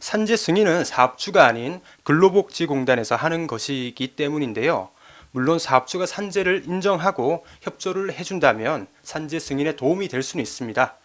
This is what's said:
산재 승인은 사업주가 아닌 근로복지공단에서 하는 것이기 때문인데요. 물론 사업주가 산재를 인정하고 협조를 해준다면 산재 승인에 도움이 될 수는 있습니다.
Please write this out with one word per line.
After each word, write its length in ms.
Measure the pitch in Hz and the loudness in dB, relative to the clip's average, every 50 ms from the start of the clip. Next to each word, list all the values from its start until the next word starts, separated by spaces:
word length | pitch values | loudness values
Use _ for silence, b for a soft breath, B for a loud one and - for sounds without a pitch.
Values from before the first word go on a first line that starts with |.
산재 360 | - - - 208 220 214 233 | -10 -4 -2 -2 0 0 0
승인은 480 | 214 - - 165 202 214 185 160 175 - | 0 2 2 2 4 4 4 4 2 0
사업주가 640 | - - - 127 127 - - - 202 196 190 147 | -2 2 2 2 2 2 -6 -10 0 6 6 6
아닌 340 | 120 113 117 117 139 175 185 b b b b | 6 6 0 -4 -8 -8 -10 b b b b
근로복지공단에서 1120 | _ - 143 160 185 190 180 202 190 - - - 170 165 143 135 127 123 127 120 110 - 120 | _ 2 4 6 6 6 6 4 0 0 -4 -4 -2 -2 0 -2 2 2 2 2 2 -2 -2
하는 320 | 113 143 160 165 165 165 | 0 0 -2 -2 -2 -4
것이기 680 | 151 117 110 - - 139 131 123 123 113 - 131 131 - | -4 -6 -6 -6 -6 -4 -4 -4 -8 -6 -8 -8 -8 -4
때문인데요. 720 | - 151 143 151 151 143 120 107 110 117 160 165 104 92 - b b b b b b b b | -4 -4 -2 -2 -2 -4 -4 -4 -2 0 0 0 -2 -4 -8 b b b b b b b b
물론 300 | - 127 127 143 165 165 | -4 -2 2 2 2 0
사업주가 460 | - - 131 127 - - - 180 185 | 2 2 2 2 2 0 -4 -4 -4
산재를 580 | 175 - - 208 196 180 202 185 180 185 185 - | -4 -4 -6 -8 -4 -2 0 0 0 0 -2 -2
인정하고 800 | 147 180 190 180 202 196 165 165 196 190 - 120 135 165 170 B B B B | -4 -6 -2 0 0 0 2 0 0 0 2 0 0 0 -2 B B B B
협조를 540 | - 196 - - - 190 180 190 196 190 - | -12 -12 -10 -8 -8 -6 -6 -4 -6 -6 -8
해준다면 720 | - 180 - 190 180 151 135 110 110 110 131 156 131 95 - _ _ _ | -10 -10 -8 -2 4 4 4 4 4 -2 -4 -4 -4 -8 -12 _ _ _
산재 340 | - - 156 156 147 151 165 | -12 -10 -10 -8 -6 -8 -8
승인에 380 | - - 139 135 147 160 147 | -6 -6 -4 -2 -2 -2 -2
도움이 320 | - 123 139 175 190 202 - | 0 0 0 0 0 -2 -4
될 160 | - 127 131 | -4 -6 -6
수는 180 | - - 170 | -4 -6 -6
있습니다. 540 | 117 - - - 123 113 104 120 127 - - b | -6 -6 -8 -8 -8 -4 0 0 0 0 0 b